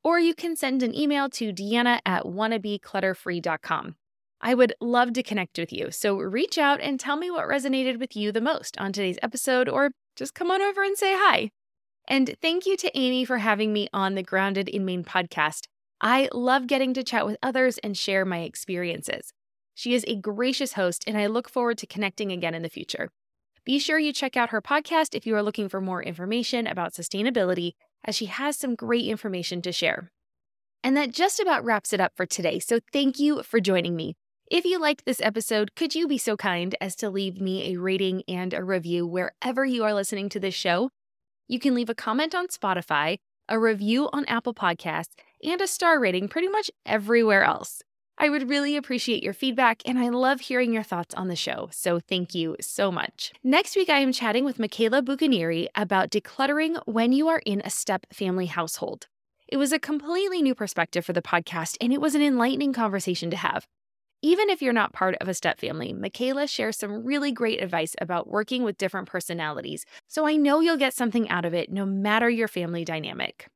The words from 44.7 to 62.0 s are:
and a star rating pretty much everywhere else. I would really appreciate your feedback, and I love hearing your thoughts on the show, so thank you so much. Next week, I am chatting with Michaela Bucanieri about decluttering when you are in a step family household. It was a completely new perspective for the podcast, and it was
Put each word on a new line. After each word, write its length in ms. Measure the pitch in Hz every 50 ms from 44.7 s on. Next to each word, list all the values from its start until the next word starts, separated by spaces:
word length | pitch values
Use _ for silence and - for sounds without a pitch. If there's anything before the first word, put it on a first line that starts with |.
| 170 - - 175 156 160 165 - - - - _ _ _ -
and 160 | 302 349 359
a 60 | 392
star 340 | 370 - - 370 339 320 294
rating 280 | 240 190 180 185 196
pretty 200 | 202 - 320 359
much 220 | 381 392 427 403 - - _ _
everywhere 580 | - 208 220 202 208 233 233 226 214 202 196 190
else. 380 | - - - - - - - - _ _ _ _ _ _
I 120 | - 302 294
would 200 | 285 302 269 240
really 280 | 285 285 285 285 294
appreciate 460 | 294 269 - 254 240 - 254 233 - -
your 100 | 190 196
feedback, 480 | - - 262 233 247 254 233 226 _ -
and 140 | 254 247 254
I 80 | 240
love 320 | 240 240 247 254 262 277 262
hearing 320 | - - 262 247 254 233
your 120 | 226 220 208
thoughts 300 | - 190 175 170 _ -
on 120 | - 185
the 80 | 185 175
show, 320 | - - - - - - 165
so 280 | - - - 185 175 170
thank 340 | - _ 190 180 180 - -
you 220 | 175 165 160 - -
so 280 | - - - - 202 196
much. 440 | 180 165 - - _ - - - - - -
Next 320 | 254 277 339 403 - -
week, 140 | 392 370 -
I 100 | 302 277
am 140 | 277 262 254
chatting 320 | - 240 220 214 247 277
with 120 | 277 247
Michaela 440 | - 220 208 - - 226 220 240 277
Bucanieri 640 | 254 247 277 269 320 294 254 185 165 165 165 165 175 - _
about 360 | - 208 180 208 190 185 -
decluttering 720 | - 208 _ - - - 269 277 294 302 320 320 339 - -
when 260 | - 214 226 233 240
you 160 | 262 277 311
are 140 | 320 330 - -
in 160 | 214 196 202 -
a 40 | -
step 360 | - - - - 196 185 - _ -
family 320 | - 202 185 185 185 185
household. 600 | 170 147 175 165 160 - - - - - - - _ _ _ _ _ _ _ _ -
It 80 | -
was 160 | 269 285 262 302
a 60 | 311
completely 640 | - 285 302 294 285 294 339 370 392 392 370 349
new 140 | 302 262 247
perspective 500 | - 208 196 - - 165 - - 175 170
for 60 | -
the 100 | 170 175
podcast, 540 | - - - 175 175 - 175 170 165 - - -
and 100 | 233 240
it 80 | 262
was 160 | 285